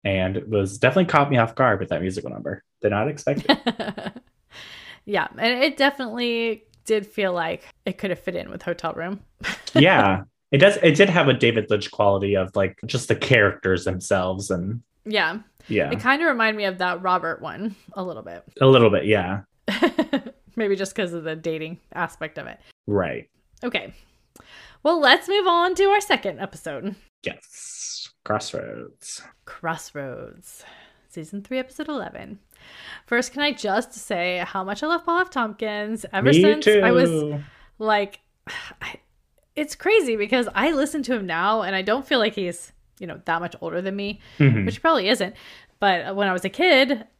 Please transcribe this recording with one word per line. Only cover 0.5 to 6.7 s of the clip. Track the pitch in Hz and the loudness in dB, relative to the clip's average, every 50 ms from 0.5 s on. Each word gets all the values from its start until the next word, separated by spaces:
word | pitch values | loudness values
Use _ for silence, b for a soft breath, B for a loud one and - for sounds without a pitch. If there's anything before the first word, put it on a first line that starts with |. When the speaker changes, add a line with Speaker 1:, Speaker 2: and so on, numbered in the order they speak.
| 110 101 98 95 104 | 0 0 0 -2 -2
Speaker 1:
definitely | - - 127 - 185 180 170 | 0 0 2 4 2 2 4
caught | - 147 143 143 | 4 4 4 4
me | 139 | 4
off | 123 113 113 - | 2 2 2 2
guard | - 131 123 104 98 | 0 2 2 2 0
with | 98 - | -2 -4
that | 85 78 | -4 -4
musical | 90 95 92 - - 64 | -4 -4 -4 -6 -8 -8
number. | 57 55 - - 95 - _ _ _ _ | -12 -8 -8 -8 -8 -8 _ _ _ _
Did | - 104 | -2 0
not | 104 104 113 147 | 0 0 -2 -2
expect | 147 147 - - 143 - - - | -4 -4 -4 -4 -4 -2 0 0
it. | 302 - - 240 220 - 214 208 202 - - 196 - | -2 0 -2 -6 -6 -6 -10 -10 -10 -10 -12 -12 -14
Speaker 2:
<laughs> | 247 _ _ _ _ _ B B B B B B B B B B B B | -14 _ _ _ _ _ B B B B B B B B B B B B
Yeah, | 208 202 180 - - - - | -4 -2 -2 -2 -4 -4 -2
and | 220 233 247 247 269 | 0 0 2 2 0
it | 311 262 | 0 2
definitely | - 269 285 277 - 254 226 220 240 240 240 233 233 233 233 220 220 _ _ | 2 2 2 2 -2 -8 -8 -6 -4 -4 -2 -2 -2 -2 -4 -4 -6 _ _